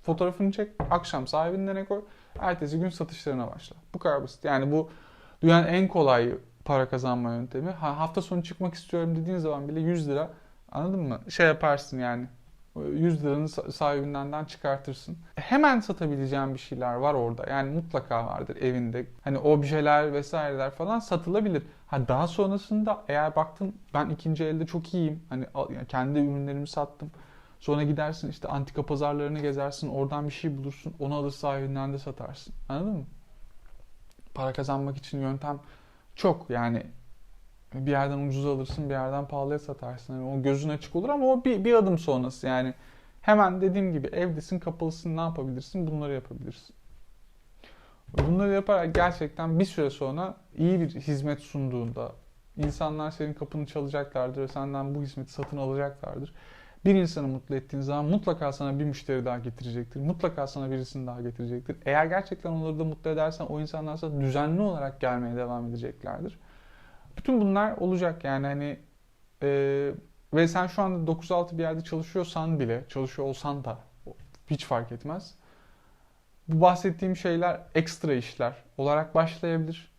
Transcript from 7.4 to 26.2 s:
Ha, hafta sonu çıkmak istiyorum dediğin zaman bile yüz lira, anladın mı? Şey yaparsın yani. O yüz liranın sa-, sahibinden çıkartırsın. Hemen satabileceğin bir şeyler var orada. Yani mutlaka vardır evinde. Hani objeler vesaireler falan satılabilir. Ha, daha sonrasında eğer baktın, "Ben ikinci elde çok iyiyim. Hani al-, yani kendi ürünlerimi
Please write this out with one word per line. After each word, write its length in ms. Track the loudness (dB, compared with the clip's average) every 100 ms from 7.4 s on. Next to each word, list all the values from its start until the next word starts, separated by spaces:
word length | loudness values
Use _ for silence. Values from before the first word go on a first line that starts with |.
| -4 -4 -4
Ha, 280 | -4 -4 -2
hafta 220 | -2 -2
sonu 220 | -2 -2
çıkmak 300 | -4 -4 -4
istiyorum 420 | -4 -4 -2 0 0
dediğin 220 | 0 -2
zaman 300 | -2 -2 -4
bile 120 | 0
yüz 300 | 2 2 2
lira, 200 | 0 -2 -6 -20 -20 -12
anladın 280 | -4 -2 -2
mı? 200 | -2 -4 -8
Şey 180 | 6 6
yaparsın 520 | 6 4 2 0 -4
yani. 280 | -2 -4 -6 -12 -20 -20 -18 -10
O 80 |
yüz 400 | -6 2 4 4
liranın 240 | 2 0 0
sa-, 240 | -4 -8
sahibinden 760 | -2 0 0 -2 -6 -6 -6 -8
çıkartırsın. 720 | -6 -2 -2 -4 -10 -10 -14 -12 -10
Hemen 440 | 2 6 8 6
satabileceğin 720 | 2 -2 -2 0 0 0 -2
bir 60 | -4
şeyler 340 | -6 -4 -2
var 200 | 0 2
orada. 360 | 2 0 -2 -2
Yani 220 | -2 0
mutlaka 560 | -2 -2 -4 0 -2 0
vardır 280 | -4 -6 -2
evinde. 500 | 0 2 0 -4 -6 -8
Hani 140 | -2 2
objeler 760 | 6 6 6 2 6 6 6
vesaireler 580 | 0 -2 -2 -2 -2 -4
falan 280 | -2 -2 -2
satılabilir. 640 | 0 -2 2 2 2 0 -2 -18 -4
Ha, 200 | -2 2
daha 200 | 2 2
sonrasında 760 | 2 2 2 0 0 2 0 0
eğer 280 | 2 2 2
baktın, 400 | 0 -2 -6 -6 -4
"Ben 160 | -2 0
ikinci 340 | -2 0 0
elde 220 | 2 0 -2
çok 280 | -4 -2
iyiyim. 300 | 0 0 0 -6
Hani 160 | -6 -6
al-, 200 | -4 -4
yani 140 | -6 -4
kendi 320 | -2 2
ürünlerimi 480 | 2